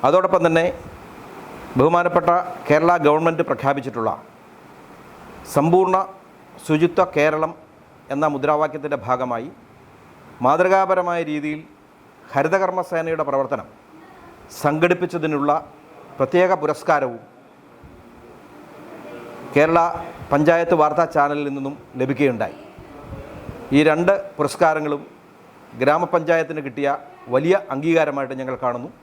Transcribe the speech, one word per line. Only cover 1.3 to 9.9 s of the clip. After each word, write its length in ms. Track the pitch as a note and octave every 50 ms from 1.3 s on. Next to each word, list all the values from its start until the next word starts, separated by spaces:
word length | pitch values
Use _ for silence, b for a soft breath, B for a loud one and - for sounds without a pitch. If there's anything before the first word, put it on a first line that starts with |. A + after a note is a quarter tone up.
| - - - - - - - - - B2+
ബഹുമാനപ്പെട്ട 500 | C3 D#3 E3+ F3 F3 F3 F3 F3+ E3 E3+ E3+ F3+ F3 - - - - -
കേരള 260 | - D#3 D#3+ E3+ F3 F3 D#3 -
ഗവൺമെന്റ് 380 | D3+ D#3 E3 E3 E3 D#3+ E3 -
പ്രഖ്യാപിച്ചിട്ടുള്ള 600 | C#3+ A2+ - C3+ C#3+ C#3+ B2+ C3+ A#2 A#2+ A2+ A2 E2+ D2 - - - - - - - - - - - - - - - - - - - - - - - - - - -
സമ്പൂർണ്ണ 420 | C#3+ C#3+ E3 E3+ F#3 F#3+ F#3 F#3 F#3 F#3+ - - - - - - - - - - - -
ശുചിത്വ 400 | - D#3 D#3 E3 F3 E3+ - F#3 F3+ -
കേരളം 380 | D3+ D3 D#3 D#3 D#3 D#3 E3 E3+ - - _ _ - - - - - - - C#3
എന്ന 120 | C#3 D#3 D#3 D3
മുദ്രാവാക്യത്തിൻ്റെ 640 | C#3 C3+ D3+ D3+ D3+ D#3 D3+ C3+ D#3 C#3 D3+ C#3+ C3+ G2
ഭാഗമായി 420 | A#2 B2+ B2+ B2+ B2 A#2+ A2+ A#2 D#3 - - - - - - - -